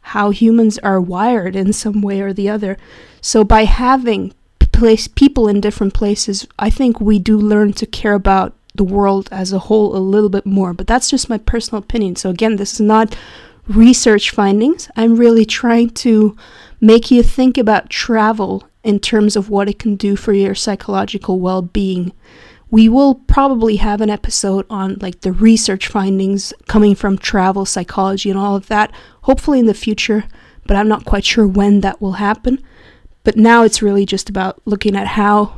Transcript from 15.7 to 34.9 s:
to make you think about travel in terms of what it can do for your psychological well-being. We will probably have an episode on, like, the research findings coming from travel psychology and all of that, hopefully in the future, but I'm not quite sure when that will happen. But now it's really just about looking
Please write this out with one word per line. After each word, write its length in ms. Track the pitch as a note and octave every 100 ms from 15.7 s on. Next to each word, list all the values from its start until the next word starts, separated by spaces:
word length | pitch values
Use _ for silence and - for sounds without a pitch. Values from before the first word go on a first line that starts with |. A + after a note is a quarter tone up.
| A#3 A#3 -
to 300 | B3 A3 G#3+ - - - - -
make 320 | G#3+ A3+ -
you 100 | A#3+
think 380 | A3+ - B3+ B3
about 320 | G#3+ G3+ -
travel 720 | - - A3+ G#3+ A3 F#3+ F#3+ _ _
in 160 | A3 G3+
terms 360 | - G#3+ G#3
of 160 | G#3 G3+
what 180 | G3+ G3+
it 80 | -
can 200 | A3+ G3
do 180 | G3+
for 180 | G3+ -
your 220 | G3+ G3
psychological 840 | G3 - G3 - G3 G3 G3+ - F#3
well-being. 720 | F3+ F#3 F3 - F#3+ F3+ F3+ - _ - - _ -
We 180 | A3 A3
will 260 | B3 C#4
probably 600 | C4 - - C#4 B3 A3+
have 260 | G3+ G#3+ G#3
an 80 | G#3+
episode 560 | G#3 - - G3 F#3+ F#3+
on, 300 | G#3 F#3+ G3
like, 220 | F#3+ F3
the 100 | F#3+
research 560 | F#3 A3 A3+ - F#3+ -
findings 640 | G#3 F#3+ F#3+ F#3+ G3 - - -
coming 280 | G#3+ G#3
from 240 | G3 G3+ F#3+
travel 480 | - G3+ F#3+ G3 F#3+
psychology 640 | G3 F3+ - F#3+ G3 G3+
and 80 | G3
all 160 | G3+
of 100 | G3 F#3+
that, 240 | G#3+ G#3+ - - _
hopefully 360 | - C4 - C4+
in 80 | A3+
the 80 |
future, 480 | G3+ - G#3 - G#3+ G#3 - _ -
but 100 | -
I'm 120 | G3+ G#3+
not 180 | A3
quite 200 | - G3+
sure 200 | - -
when 360 | G#3 G3 G3+ G3+
that 200 | G3 -
will 120 | G3
happen. 500 | F#3+ G#3 G#3+ B3 C4 - _ - _ - _
But 140 | - A3
now 240 | A3 A#3
it's 220 | A3+ -
really 200 | G#3 G3+
just 280 | G3 G3 -
about 280 | G3 F#3+ -
looking 300 | - G3+ G#3